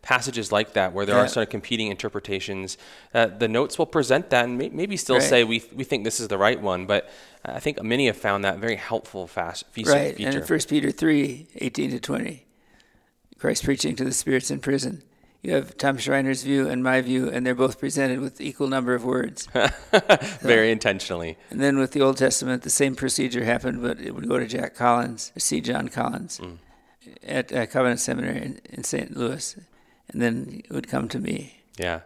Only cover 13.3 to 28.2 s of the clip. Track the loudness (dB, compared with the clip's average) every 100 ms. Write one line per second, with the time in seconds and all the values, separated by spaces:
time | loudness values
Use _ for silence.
13.3 | _ -2 0 0 0 0 -2 -2 -2 0
14.3 | 0 0 -4 0 0 -2 -8 _ _ _
15.3 | _ -2 0 -2 -2 0 0 0 2 2
16.3 | -2 0 0 2 0 2 2 2 0 0
17.3 | -2 -2 2 2 0 -4 0 0 0 -6
18.3 | -8 -10 -4 -2 0 0 0 0 -2 -2
19.3 | -8 -4 2 2 0 2 2 8 6 6
20.3 | -4 6 6 6 4 0 0 -4 -6 -6
21.3 | -10 -10 0 2 2 2 4 4 4 2
22.3 | 2 -2 -4 -2 2 2 2 -2 0 0
23.3 | 0 0 0 0 -4 -4 -4 -8 -8 -2
24.3 | 0 0 -6 -6 0 2 4 0 -6 -12
25.3 | -4 -2 -2 -2 -4 -4 -4 -4 -4 -10
26.3 | -12 -12 -16 _ _ _ _ -20 -20 -8
27.3 | -6 -4 -4 0 2 2 0 -2 -4